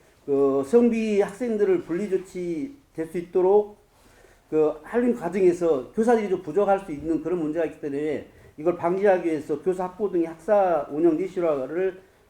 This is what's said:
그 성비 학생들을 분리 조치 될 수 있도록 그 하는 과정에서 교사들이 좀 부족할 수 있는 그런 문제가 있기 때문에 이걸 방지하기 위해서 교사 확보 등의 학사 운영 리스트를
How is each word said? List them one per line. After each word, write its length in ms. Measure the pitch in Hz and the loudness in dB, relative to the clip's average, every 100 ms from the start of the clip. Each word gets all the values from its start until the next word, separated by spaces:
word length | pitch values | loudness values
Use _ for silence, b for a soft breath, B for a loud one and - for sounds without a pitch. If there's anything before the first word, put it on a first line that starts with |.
| b b - | b b -2
그 340 | 139 139 139 | 2 2 2
성비 580 | 135 240 240 226 220 202 | 2 4 4 2 0 0
학생들을 640 | 196 - 247 214 190 180 - | 0 -2 -4 0 2 0 -2
분리 220 | 175 208 | -6 -2
조치 680 | 190 185 185 175 160 139 - _ - | -4 -6 -10 -6 -6 -8 -12 _ -10
될 120 | 160 | -8
수 100 | 175 | -8
있도록 640 | 170 185 185 208 208 - _ b b b b b - | -4 0 4 4 2 -6 _ b b b b b -4
그 280 | 156 151 - | 0 0 -2
하는 320 | - 233 247 - | -6 0 0 0
과정에서 760 | 170 196 185 170 170 139 123 | -2 2 2 4 2 0 -2
교사들이 380 | - 226 226 202 | -2 2 2 2
좀 140 | 175 | -4
부족할 380 | 156 160 196 196 | -2 0 2 0
수 100 | 190 | -2
있는 320 | 143 156 156 | -8 -4 -4
그런 160 | 160 180 | -2 -4
문제가 260 | 151 160 156 | -4 -2 -4
있기 160 | - | -6
때문에 460 | 147 139 151 123 - b b - | -8 -4 -4 -4 -8 b b -6
이걸 200 | 160 175 | -4 -2
방지하기 500 | 170 190 208 185 170 | -2 2 4 4 2
위해서 320 | 156 - 143 | -4 -4 -4
교사 220 | 185 185 180 | -2 -2 -4
확보 260 | - 202 | -4 -2
등의 160 | 180 165 | -2 -2
학사 580 | 165 - 208 185 156 - | -4 0 2 4 2 -2
운영 260 | 147 170 160 | 0 2 2
리스트를 840 | 185 180 165 143 131 165 190 185 B B | -2 -2 -2 -2 -4 -4 -4 -6 B B